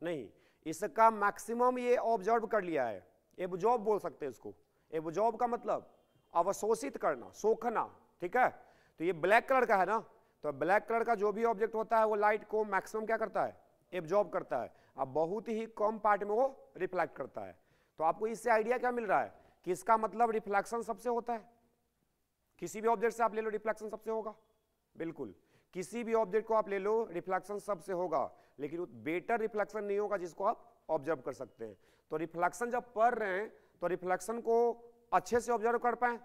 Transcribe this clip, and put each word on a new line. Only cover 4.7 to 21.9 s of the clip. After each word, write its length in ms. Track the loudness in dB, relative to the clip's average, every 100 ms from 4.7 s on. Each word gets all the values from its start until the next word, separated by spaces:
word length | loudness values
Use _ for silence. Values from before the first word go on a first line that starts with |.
| _ _
एब्जॉर्ब 440 | -6 -4 0 0 2
का 120 | -2
मतलब 420 | -2 -2 -4 -4 _ _ _ _
अवशोषित 640 | 0 2 0 0 0 -2 -2
करना, 340 | -2 -2 -6
सोखना, 560 | -2 0 2 0 -2 -4 -8 _ _
ठीक 160 | -4 2
है? 120 | 2 2 -12 _ _ -4
तो 40 |
ये 100 | -2 0
ब्लैक 320 | 4 4 6
कलर 160 | 4 4
का 120 | 4
है 80 | 4
ना, 140 | 0 -4 _ _ _
तो 80 | -6
ब्लैक 320 | -2 2 2 2
कलर 160 | 0
का 120 | 0 2
जो 160 | 0
भी 120 | 2 0
ऑब्जेक्ट 300 | 0 -2 -2
होता 220 | 0 2
है 60 | 4
वो 100 | 4
लाइट 300 | 2 2 -2
को 160 | -2 0
मैक्सिमम 400 | -2 -2 -6 -2
क्या 120 | -2
करता 280 | 0 0 -2
है? 120 | -4 _ _ _
एब्जॉर्ब 360 | -8 0 2 2
करता 320 | -2 -2 -4
है। 100 | -4 -10 _ -8
अब 100 | -4
बहुत 340 | 0 0 -2 -4
ही 180 | -6 -6 -2
कम 220 | -2 0
पार्ट 240 | 2 2
में 80 | 2
वो 420 | 0 0 -2 -16 -8
रिफ्लेक्ट 380 | -4 -2 -2 -4
करता 260 | -10 -8
है। 160 | -12 -14 _ _ _ -2
तो 40 |
आपको 240 | 0 0 -2
इससे 220 | -2 4
आइडिया 260 | 4 4 0
क्या 140 | 0
मिल 140 | -2 2
रहा 160 | 2
है 120 | 2 -6 _ _ -4
कि 60 |
इसका 260 | -4 2 2
मतलब 340 | 2 2 2
रिफ्लेक्शन 500 | 2 0 0 0 -4
सबसे 260 | -4 -6 -4
होता 240 | -4 -4
है, 140 | -8 -8 _ _ _ _